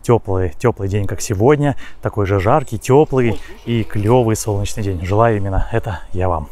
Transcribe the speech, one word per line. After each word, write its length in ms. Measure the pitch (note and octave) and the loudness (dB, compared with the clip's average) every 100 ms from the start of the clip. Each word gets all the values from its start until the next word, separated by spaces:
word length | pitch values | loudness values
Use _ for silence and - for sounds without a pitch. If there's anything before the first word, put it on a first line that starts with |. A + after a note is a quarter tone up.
тёплый, 500 | - A2+ - F#2+ F#2 - | 2 0 2 -2 -2 0
тёплый 280 | A#2+ - G2 | -2 -2 -4
день, 200 | G2+ G2+ | -2 -2
как 140 | G#2 | -4
сегодня. 540 | - G2 A#2+ D3 C#3+ B2+ - - | -4 2 4 4 2 -2 -8 -8
Такой 240 | G#2+ - G2 | -6 -2 0
же 120 | G2+ | 2
жаркий, 380 | F#2+ D3+ B2 G#2+ | 4 2 0 -8
тёплый 640 | - C3+ D#3 C3 A#2 G2+ - - | 4 4 4 2 0 -2 -6 -12
и 180 | A#2+ A#2 | -4 -2
клёвый 520 | G#2 G#2+ G2+ B2+ A2+ | -2 -2 4 4 4
солнечный 480 | A2 - G2+ G2+ - | 0 -2 -2 -2 -4
день. 200 | G2 F2+ | -4 -4
Желаю 340 | F2+ G2+ A#2 G#2+ | -2 2 2 2
именно 300 | G2 F#2+ - | 0 -2 0
это 300 | A2+ A2 - - | -2 -4 -10 -6
я 180 | - F#2 | -2 0
вам. 200 | E2 D2+ | -2 -6